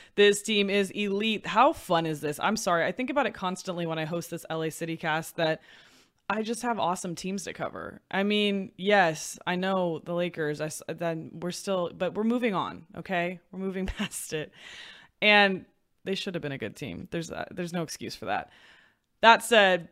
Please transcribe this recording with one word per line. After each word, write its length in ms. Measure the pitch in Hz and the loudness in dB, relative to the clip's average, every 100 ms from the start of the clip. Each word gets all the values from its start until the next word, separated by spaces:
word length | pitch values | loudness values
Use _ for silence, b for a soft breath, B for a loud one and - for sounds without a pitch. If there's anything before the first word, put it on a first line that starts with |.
| B - | B 6
This 260 | 202 202 | 6 6
team 280 | - 208 196 | 2 2 4
is 200 | 202 190 | 2 0
elite. 560 | - 208 196 220 214 170 | 0 -2 0 0 -2 0
How 260 | 185 277 | 6 6
fun 340 | 320 - 170 165 | 4 0 2 2
is 140 | 147 | -2
this? 200 | 147 147 | -4 -2
I'm 140 | 185 220 | 0 0
sorry. 280 | 196 170 | 2 2
I 80 | 165 | 2
think 160 | 190 254 | -2 -2
about 160 | 285 240 | 0 0
it 80 | |
constantly 520 | - 185 185 - 175 165 | -2 -6 -6 -6 -4 -2
when 140 | 160 | -2
I 40 | |
host 260 | 156 170 165 | -2 -4 -6
this 140 | 170 - | -10 -6
L 120 | 160 | -4
A 60 | 160 | -4
CityCast 680 | - 165 160 165 156 - | -4 -6 -4 -2 -2 -4
that 260 | - 160 160 B B B B B _ - | -2 0 0 B B B B B _ -4
I 140 | 202 | -2
just 200 | 220 233 | -2 -2
have 160 | 247 220 | -2 0
awesome 360 | 165 185 185 | 0 -2 -4
teams 300 | 165 185 196 | -6 -6 -6
to 80 | 156 | -8
cover. 480 | - 151 - 82 - - | -6 -8 -8 -12 -14 -6
I 120 | 190 | 0
mean, 500 | 202 208 208 196 190 - | 2 2 2 0 -4 -4
yes, 600 | 190 202 170 156 - - - | 4 6 6 2 -8 -8 -4
I 100 | 180 | -2
know 440 | 190 190 175 160 | 0 0 0 -2
the 100 | - | -4
Lakers, 460 | 175 175 170 151 151 | -2 -2 -2 -4 -2
I 60 | 156 | -6
s-, 160 | - - | -8 -10
then 420 | 160 170 165 156 | -4 -4 -4 -8
we're 160 | 165 175 | -8 -8
still, 400 | 175 - 190 175 | -6 -2 -2 -2
but 200 | 165 180 | -2 -4
we're 100 | 185 | 0
moving 300 | 226 240 233 | 2 2 2
on, 320 | 180 107 90 - - | 0 -2 -6 -14 -12
okay? 440 | 170 180 175 180 _ | -4 -2 -2 -4 _
We're 60 | 185 | -8
moving 280 | 190 190 190 | -6 -4 -4
<laughs> 120 | - | -4
past 340 | 208 - - | -6 -6 -6
it. 180 | 156 - B B B B B B - | -6 -8 B B B B B B 0
And 460 | 208 208 202 185 - _ _ _ | 6 8 8 4 -8 _ _ _
they 100 | - | -6
should 200 | 190 - | -4 -4
have 80 | 175 | -4
been 100 | 147 | -4
a 60 | 135 | -6
good 180 | 107 - | -6 -8
team. 320 | 120 82 - | -10 -10 -8
There's, 200 | 170 165 | -6 -6
uh, 140 | - - | -8 -8
there's 240 | - 175 | -8 -6
no 80 | 175 | -4
excuse 340 | 160 - 104 - | -6 -8 -10 -8
for 80 | |
that. 260 | 104 98 - b b b b b _ - | -4 -4 -4 b b b b b _ 4
That 220 | 220 226 | 6 6
said, 460 | - 226 196 180 165 | 6 6 6 4 -2